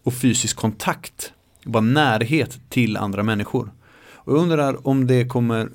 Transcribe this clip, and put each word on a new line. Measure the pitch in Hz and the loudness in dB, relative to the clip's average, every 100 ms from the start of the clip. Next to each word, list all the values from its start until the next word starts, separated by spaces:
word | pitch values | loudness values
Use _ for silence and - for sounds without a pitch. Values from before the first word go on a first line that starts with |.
och | - | -6
fysisk | 123 127 110 - - | 0 0 2 -2 -2
kontakt, | 113 110 - - - - - - _ _ | -2 -2 -4 -6 -10 -14 -16 -16 _ _
bara | - 113 | -4 0
närhet | 110 147 143 110 117 156 117 - - | 2 4 2 2 0 0 -2 -8 -4
till | 127 113 101 | 0 0 0
andra | 101 98 | -4 -2
människor. | 107 104 104 131 107 - _ - - | 0 0 -2 -4 -6 -12 _ -20 -20
Och | - - | -18 0
jag | 143 | 2
undrar | 175 160 139 127 139 | 2 2 0 -2 0
om | 135 127 | 0 4
det | 127 123 | 2 2
kommer, | 123 120 110 113 | 0 0 0 -4